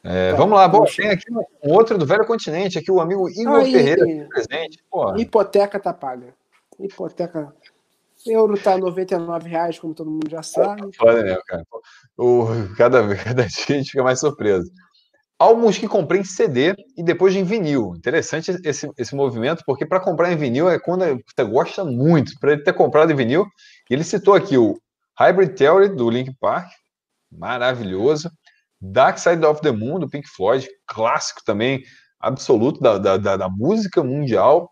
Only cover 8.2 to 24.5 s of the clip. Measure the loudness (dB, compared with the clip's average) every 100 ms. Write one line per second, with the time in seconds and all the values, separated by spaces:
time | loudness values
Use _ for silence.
8.2 | -4 0 2 0 0 0 -2 -6 -6 -6
9.2 | -6 -10 -8 -6 -6 -8 -12 -12 -10 -8
10.2 | -8 -10 -8 -2 -2 -4 -14 2 4 4
11.2 | 0 -4 -6 -12 -12 -20 _ _ _ -2
12.2 | 2 2 0 -4 -6 2 4 4 2 -4
13.2 | -4 -2 -2 -4 -4 -4 -2 -2 0 0
14.2 | -2 -2 0 0 -2 _ _ _ _ _
15.2 | _ _ 4 6 4 0 -2 -2 0 -2
16.2 | -4 -2 0 2 0 -2 -12 -6 -4 2
17.2 | 2 2 -2 -2 0 -2 -4 -6 -2 -2
18.2 | -2 -6 -6 -6 -6 -6 -10 -10 -8 -2
19.2 | -2 -2 -4 -4 -6 -6 -2 -2 -2 0
20.2 | 0 0 -2 0 0 0 -2 -2 -2 -4
21.2 | -6 -4 0 0 0 -4 -6 0 4 4
22.2 | 2 -2 0 2 0 2 2 4 4 2
23.2 | 0 0 -2 _ -20 _ _ -4 -2 0
24.2 | 4 4 4